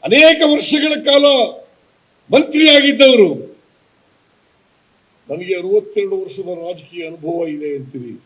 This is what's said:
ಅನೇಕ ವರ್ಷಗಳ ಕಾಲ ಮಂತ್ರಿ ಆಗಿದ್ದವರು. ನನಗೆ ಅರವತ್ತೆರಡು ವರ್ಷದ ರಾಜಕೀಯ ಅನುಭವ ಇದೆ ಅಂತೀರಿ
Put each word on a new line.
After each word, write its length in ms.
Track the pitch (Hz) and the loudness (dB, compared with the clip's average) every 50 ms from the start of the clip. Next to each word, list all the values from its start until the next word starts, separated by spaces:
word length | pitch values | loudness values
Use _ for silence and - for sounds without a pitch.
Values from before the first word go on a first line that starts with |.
| - | -2
ಅನೇಕ 340 | - 208 277 311 320 330 311 320 294 | 0 2 4 6 4 4 4 2 0
ವರ್ಷಗಳ 400 | 294 285 - - 302 302 285 311 302 302 302 294 | 0 0 -2 -2 -2 -2 -2 -2 -4 -4 -2 2
ಕಾಲ 140 | 277 285 285 285 277 262 226 190 - - - _ _ _ _ _ _ _ _ _ _ _ _ _ - | 2 4 4 4 2 2 0 -4 -6 -16 -20 _ _ _ _ _ _ _ _ _ _ _ _ _ 0
ಮಂತ್ರಿ 320 | 277 320 - - 302 311 311 294 | 0 0 0 0 2 4 6 6
ಆಗಿದ್ದವರು. 540 | 285 277 285 269 226 277 262 254 233 202 165 139 - - - - _ _ _ _ _ _ _ _ _ _ _ _ _ _ _ _ _ _ _ _ _ _ _ _ _ _ _ _ _ _ _ _ _ _ _ | 4 4 2 2 4 4 6 6 6 4 2 2 -6 -12 -18 -20 _ _ _ _ _ _ _ _ _ _ _ _ _ _ _ _ _ _ _ _ _ _ _ _ _ _ _ _ _ _ _ _ _ _ _
ನನಗೆ 220 | 139 165 180 180 185 | -14 -12 -8 -8 -8
ಅರವತ್ತೆರಡು 640 | 175 175 185 202 214 196 - - 214 202 196 196 190 | -6 -4 -2 -2 -2 -2 -2 -6 -6 -4 -4 -6 -8
ವರ್ಷದ 280 | 185 175 - 190 190 175 180 165 165 | -8 -10 -12 -14 -12 -10 -10 -10 -10
ರಾಜಕೀಯ 380 | 170 180 160 151 139 170 175 165 160 | -12 -12 -14 -16 _ -16 -14 -14 -14
ಅನುಭವ 340 | 165 165 147 160 170 170 170 160 | -14 -12 -10 -8 -6 -6 -6 -6
ಇದೆ 200 | 151 147 147 147 143 | -8 -8 -8 -8 -10
ಅಂತೀರಿ 380 | 139 131 131 - 131 123 120 - 120 _ | -10 -12 -14 -16 -16 -14 -14 -18 -20 _